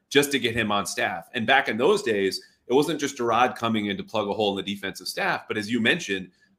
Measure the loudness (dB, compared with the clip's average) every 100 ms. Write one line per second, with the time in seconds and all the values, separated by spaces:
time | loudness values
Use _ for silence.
0 | _ 2 2 2 0 0 0 0 0 -2
1 | -4 -4 -8 -4 2 4 2 2 2 2
2 | 2 0 0 -2 -8 _ 0 2 2 0
3 | -4 -2 0 2 2 0 -2 0 -2 -4
4 | -4 -4 -2 0 0 0 -4 -6 -6 -8
5 | -10 -4 -2 -4 -4 -6 -2 0 2 0
6 | -2 -6 -8 _ _